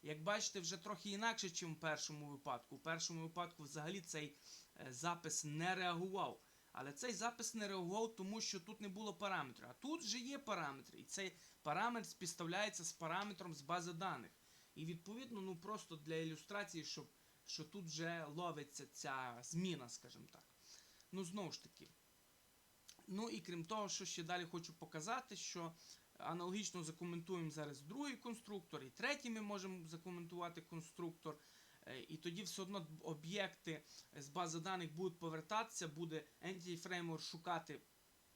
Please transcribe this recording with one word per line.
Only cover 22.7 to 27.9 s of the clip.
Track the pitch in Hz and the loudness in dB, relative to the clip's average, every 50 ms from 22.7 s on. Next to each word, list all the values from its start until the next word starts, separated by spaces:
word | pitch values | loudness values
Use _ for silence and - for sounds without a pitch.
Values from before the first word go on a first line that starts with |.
| - - - - - - - - | -20 -20 -18 -18 -16 -16 -8 -2
Ну | 190 196 226 226 | 0 0 2 2
і | - 214 | 0 -2
крім | 165 175 175 170 165 | -2 -2 -2 -2 0
того, | 165 220 220 208 190 | 0 2 2 2 2
що | - - 196 | 2 0 0
ще | 170 - - 170 | 0 0 -2 0
далі | 160 180 175 175 | 2 2 2 2
хочу | 165 180 175 165 - 165 | 0 -2 -4 -4 -4 -8
показати, | - 151 156 - 156 151 202 233 262 254 - 214 | -8 -10 -4 -4 -2 0 2 0 0 0 -4 -6
що | 170 - - - 180 165 165 165 - - - - - - - - - | -4 -4 -2 0 0 -2 -2 -4 -6 -14 -16 -16 -16 -18 -20 -12 -4
аналогічно | - 135 165 175 175 180 185 214 208 - - 180 165 | -2 0 0 2 2 2 2 2 0 0 0 0 -2
закоментуємо | 151 160 - 175 175 170 170 165 190 190 175 165 160 | -2 -2 -2 -2 0 0 0 0 0 0 2 2 0
зараз | 147 156 151 147 143 131 | 0 0 -2 -2 -2 -6
другий | 139 151 | -8 -6